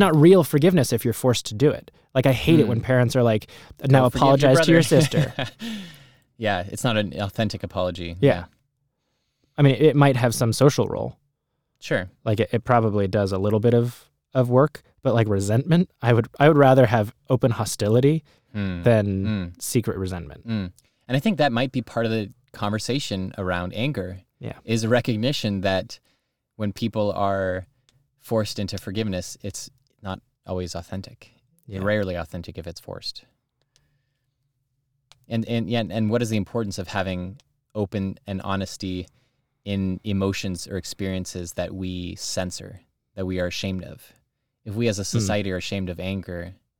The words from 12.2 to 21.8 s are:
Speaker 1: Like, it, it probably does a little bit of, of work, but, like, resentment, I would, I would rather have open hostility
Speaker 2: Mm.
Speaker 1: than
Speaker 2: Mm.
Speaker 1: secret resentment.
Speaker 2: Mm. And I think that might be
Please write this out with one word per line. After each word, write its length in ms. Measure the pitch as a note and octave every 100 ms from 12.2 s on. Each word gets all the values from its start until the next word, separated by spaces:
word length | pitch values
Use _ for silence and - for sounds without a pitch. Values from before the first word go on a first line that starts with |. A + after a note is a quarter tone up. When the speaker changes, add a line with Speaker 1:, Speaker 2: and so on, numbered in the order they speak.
Speaker 1:
Like, 160 | A2 G#2+
it, 100 | G#2+
it 100 | A#2
probably 440 | - A#2+ A2+ G#2 G2
does 240 | G#2 G2
a 40 | G2
little 200 | G2+ G#2+
bit 140 | A#2+
of, 320 | A#2+ A#2+ - _ _ _
of 160 | C3 B2
work, 320 | B2+ D3+ - - _
but, 120 | C3+
like, 140 | A#2 G#2+
resentment, 640 | G2 G2+ A2+ E3+ E3+ F#3 _
I 120 | A#2
would, 140 | A2 - -
I 80 | D3
would 100 | D3
rather 280 | C3+ C3 A#2+
have 280 | A2+ G#2+ - -
open 220 | B2+ C3
hostility 720 | A2+ A2 - G#2 A#2 C3+ D#3+ - _ _ G#2
Speaker 2:
Mm. 280 | G2 F2
Speaker 1:
than 420 | A#2 A2+ G2+ F#2+ G#2
Speaker 2:
Mm. 360 | G#2 F2 -
Speaker 1:
secret 360 | - B2 - -
resentment. 500 | F#2 F2+ C#2+ C#2+ A#2
Speaker 2:
Mm. 240 | A2 F#2 - _ _ -
And 100 | C3
I 20 |
think 180 | A3+ E3+
that 140 | C#3+
might 200 | A#2 C3
be 80 | C3